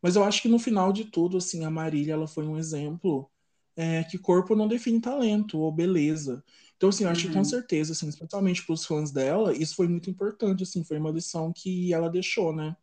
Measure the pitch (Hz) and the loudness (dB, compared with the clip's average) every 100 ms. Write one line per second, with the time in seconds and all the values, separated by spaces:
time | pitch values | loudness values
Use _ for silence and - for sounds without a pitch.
0 | 175 185 202 202 233 233 233 208 185 202 | 4 4 4 2 4 4 4 2 2 2
1 | 220 - 175 185 180 170 160 160 160 151 | -2 0 2 0 -2 -4 -4 -2 -2 -2
2 | 147 156 156 - 156 156 160 151 147 170 | -2 -2 -4 -4 -4 -4 -4 -6 -6 -4
3 | 190 139 135 _ _ _ _ - 165 160 | -2 -2 -4 _ _ _ _ -6 -2 -2
4 | 160 185 - 180 185 214 214 240 240 226 | -2 -6 2 2 4 2 2 0 2 0
5 | 233 277 233 208 208 156 160 156 175 180 | 0 0 2 2 0 -2 -2 0 2 4
6 | 147 156 143 131 - _ _ _ 190 196 | 2 0 -4 -8 -10 _ _ _ 2 4
7 | 190 170 175 170 202 247 240 156 156 160 | 0 0 0 0 2 0 -2 -2 0 -4
8 | 151 151 165 202 196 175 - 165 - 151 | -6 -8 -8 0 0 0 -2 -4 -2 -2
9 | 151 139 131 175 214 139 160 - 175 175 | -2 0 0 2 2 2 -2 0 0 0
10 | 175 185 202 214 208 185 185 185 160 151 | -4 -4 -4 -2 0 0 -2 -4 -4 -4
11 | 156 156 175 170 160 170 190 185 180 165 | -2 -4 -4 -6 -4 -6 -4 -2 0 0
12 | 170 175 190 - 175 156 156 165 | 0 -2 -2 0 0 0 -6 -8